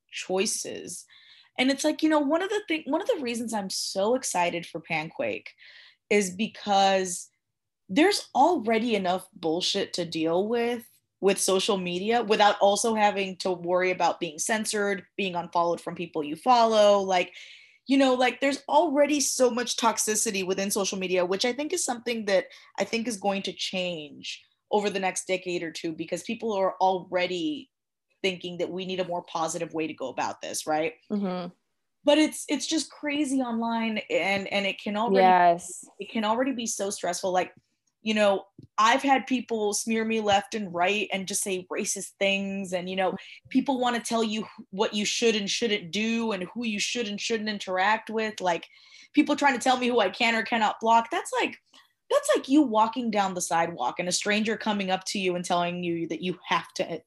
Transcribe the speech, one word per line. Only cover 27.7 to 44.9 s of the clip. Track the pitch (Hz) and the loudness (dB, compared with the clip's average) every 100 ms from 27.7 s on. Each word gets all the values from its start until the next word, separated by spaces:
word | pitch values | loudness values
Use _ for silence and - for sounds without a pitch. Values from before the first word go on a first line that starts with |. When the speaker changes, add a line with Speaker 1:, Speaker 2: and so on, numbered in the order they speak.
| _ _ _ _ _ | _ _ _ _ _
Speaker 1:
thinking | 190 175 180 175 | -4 -4 -8 -6
that | 170 | -6
we | 180 185 | -6 -6
need | 185 | -4
a | 170 | -4
more | 175 | -6
positive | - 170 165 170 160 156 | -6 -4 -4 -4 -6 -4
way | 160 | -6
to | |
go | - 131 | -6 -8
about | 143 117 - | -4 -6 -6
this, | 80 - - | -8 -8 -2
right? | 156 160 - _ | -2 -2 -6 _
Speaker 2:
Mm-hmm. | 208 196 180 180 - _ _ _ _ | -4 -2 -4 -8 -14 _ _ _ _
Speaker 1:
But | 285 302 | 2 4
it's, | 302 - - | 4 -2 -4
it's | 294 - | -4 -2
just | 311 - | -4 -4
crazy | - 294 285 277 269 | -8 -4 -2 0 -2
online, | 240 226 226 226 226 214 - | -2 -4 -2 -2 -2 -4 -2
and, | 165 180 196 190 | -2 0 -2 -2
and | 202 196 | -2 -2
it | 190 | -4
can | 214 208 | -6 -2
already, | 226 190 185 | 2 6 8
Speaker 2:
Yes. | 180 175 175 - - - - | 8 6 4 -2 -16 -18 -16
Speaker 1:
it | 196 | -6
can | 233 208 | -2 0
already | 233 269 | 0 0
be | 240 226 | -2 -6
so | - 196 | -4 -4
stressful. | 208 175 175 190 | -4 -6 -4 0
Like, | 180 175 - _ _ _ _ | 0 -2 -8 _ _ _ _
you | 214 | -2
know, | 214 208 196 - - - - | 2 4 2 -4 -20 -8 2
I've | 220 269 | 4 4
had | 277 269 262 | 4 2 2
people | 254 - 226 208 | -4 -2 -2 -2
smear | 208 226 226 220 | -2 -2 -2 0
me | 220 | 0
left | 208 202 202 | 2 2 0
and | 220 190 | -8 -6
right | 170 180 208 - | 0 0 0 -2
and | 196 180 | -6 -4
just | 202 | -4
say | 208 185 180 | -4 -4 -6
racist | 151 208 - - _ | -6 -4 -6 -10 _
things. | 196 196 196 196 185 | 0 0 -2 -6 -4
And, | 180 180 | -6 -4
you | 190 | 0
know, | 185 | 0
Speaker 2:
Mm-hmm. | 185 - - - | -2 -10 -20 -2
Speaker 1:
people | 262 262 254 | 0 2 0
wanna | 247 233 | 0 0
tell | - 226 | -2 0
you | 220 220 | 0 -2
wh-, | - - - | -6 -12 -12
what | 190 214 | -2 -2